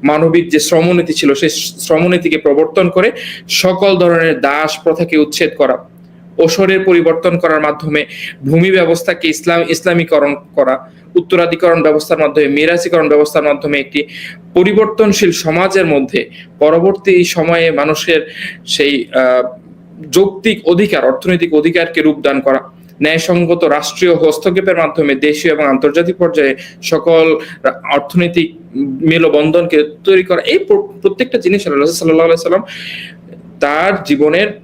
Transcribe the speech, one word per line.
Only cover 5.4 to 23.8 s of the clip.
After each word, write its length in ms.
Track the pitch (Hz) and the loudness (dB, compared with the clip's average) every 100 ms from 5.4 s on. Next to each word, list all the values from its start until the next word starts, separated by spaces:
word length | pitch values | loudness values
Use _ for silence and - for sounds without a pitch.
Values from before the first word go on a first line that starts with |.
| 156 - | -4 0
করা, 280 | 135 127 - - - - - - | -2 -2 -8 -20 -20 -20 -18 0
ওসরের 420 | 165 175 190 190 | 0 2 0 2
পরিবর্তন 580 | 190 175 165 165 180 170 | 2 2 2 0 0 0
করার 220 | 170 156 | 0 0
মাধ্যমে 460 | 151 151 156 151 - - - - | -2 -4 -4 -4 -4 -12 -16 -10
ভূমি 260 | 135 160 185 | 0 2 4
ব্যবস্থাকে 580 | 185 165 170 - 175 165 | 2 2 0 -2 -2 -4
ইসলাম, 360 | 156 - 170 170 | -2 -2 0 0
ইসলামীকরণ 680 | 165 185 170 165 151 143 143 - | -2 0 0 0 0 0 -4 -6
করা, 360 | - 131 131 - - - | -2 0 -2 -6 -20 -2
উত্তরাধিকরণ 680 | 175 170 180 170 165 180 165 | -2 0 0 0 0 2 2
ব্যবস্থার 360 | 156 151 - 156 | 2 0 -2 -2
মাধ্যমে, 300 | 151 143 143 | 0 2 0
মিরাসীকরণ 600 | 139 156 175 175 175 151 | 2 0 0 0 0 2
ব্যবস্থার 340 | 147 147 160 | 2 2 0
মাধ্যমে 360 | 147 143 151 143 | 0 -2 -2 -4
একটি 280 | 135 151 147 - - - - | -4 -6 -6 -12 -18 -18 -2
পরিবর্তনশীল 760 | 175 185 202 214 220 214 185 196 | 2 2 2 0 2 0 2 0
সমাজের 540 | - 160 160 190 190 170 | 0 -2 -2 0 0 0
মধ্যে 440 | 143 131 - - - - - | 0 -2 -4 -6 -14 -20 0
পরবর্তী 680 | 151 165 185 196 196 180 | 2 4 2 0 2 2
সময়ে 460 | 170 175 160 170 165 | 2 0 0 2 0
মানুষের 640 | 147 151 151 - 160 160 - - - - | 0 -2 -2 0 -2 -2 -14 -16 -16 -8
সেই, 380 | - 143 139 113 | -2 0 -2 -2
আহ, 440 | 127 127 127 123 - - - - - 151 | 0 2 0 -2 -8 -20 -20 -20 -20 -2
যৌক্তিক 580 | 139 196 190 220 208 160 | 0 0 0 -4 -2 0
অধিকার, 360 | 175 202 156 | 0 0 0
অর্থনৈতিক 500 | - 131 175 175 170 | -2 -4 -2 -2 0
অধিকারকে 480 | 151 156 165 170 - | 0 2 0 -2 0
রূপদান 380 | 156 147 143 135 | 0 0 -2 0
করা, 340 | 131 135 - - - - | 0 -2 -4 -20 -20 -4
ন্যায়সঙ্গত 640 | 147 165 165 175 170 170 | -2 0 0 0 2 0
রাষ্ট্রীয় 500 | 165 147 | 2 0